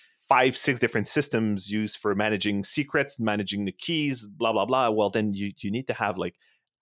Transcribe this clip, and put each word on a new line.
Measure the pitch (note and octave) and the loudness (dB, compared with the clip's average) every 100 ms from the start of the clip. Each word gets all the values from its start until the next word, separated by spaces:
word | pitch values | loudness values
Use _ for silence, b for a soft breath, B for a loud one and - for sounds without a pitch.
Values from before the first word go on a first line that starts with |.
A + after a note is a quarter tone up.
| b b | b b
five, | - C3 C3 B2 | 4 6 6 4
six | - B2 | 0 2
different | A#2+ A#2 G2 | 2 0 -2
systems | D#3 C#3+ A2+ A2 G2+ F#2 | -2 0 0 0 -2 -2
used | G#2+ G#2+ - | -2 -2 -2
for | G#2 | -2
managing | G2 G#2+ G#2 G#2 G2+ | 0 2 0 0 -2
secrets, | F#2 - C#3+ D3+ C#3 - | -2 -4 0 0 -2 -2
managing | A2 G#2 F#2+ G2+ G2 | -2 0 -2 -4 -4
the | |
keys, | - - E3 D3 B2 G#2+ | -6 -4 -2 -2 -4 -8
blah, | G2+ A#2 | -2 0
blah, | A2 | 2
blah, | G#2+ B2+ A#2+ | 2 2 2
well, | A2 G2+ | 2 2
then | A2 G#2+ | 2 0
you, | G2 G2+ - | -2 -6 -6
you | G2+ | -6
need | A2+ B2+ | -4 -4
to | |
have, | A2+ G#2 F#2 | -4 -2 -2
like, | F2 - _ _ _ _ | -6 -8 _ _ _ _